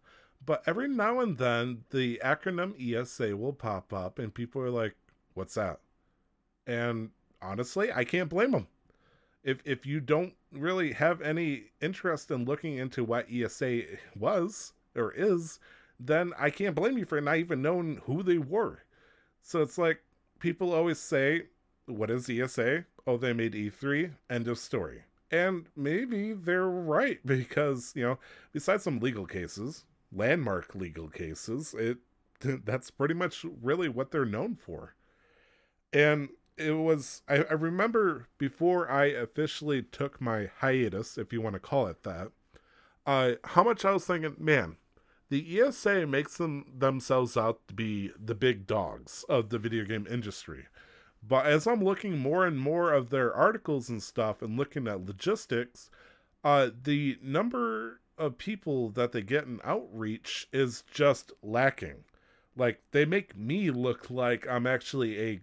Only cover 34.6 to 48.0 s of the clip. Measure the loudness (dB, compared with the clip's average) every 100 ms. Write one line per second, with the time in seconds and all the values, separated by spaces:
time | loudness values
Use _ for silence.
34.6 | -10 -12 -12 _ _ _ _ _ _ _
35.6 | _ _ _ 4 6 4 -2 -12 _ -6
36.6 | -2 2 4 2 0 -10 2 2 4 2
37.6 | 0 2 2 4 2 0 -6 -4 -4 2
38.6 | 4 4 4 4 4 4 -4 -2 -2 -2
39.6 | 0 0 -2 -4 -6 -4 -2 0 -2 -2
40.6 | 2 4 2 0 -6 -6 -6 -4 -4 -4
41.6 | -2 0 0 -2 -8 -8 -10 _ _ -20
42.6 | _ _ _ _ 0 2 4 2 0 4
43.6 | 4 4 2 2 0 -2 -2 -4 4 4
44.6 | 4 -6 _ _ _ _ -4 -4 -2 2
45.6 | 2 2 2 2 2 0 -2 -2 -4 -4
46.6 | -8 0 0 2 2 2 2 2 0 0
47.6 | -4 -6 -4 -2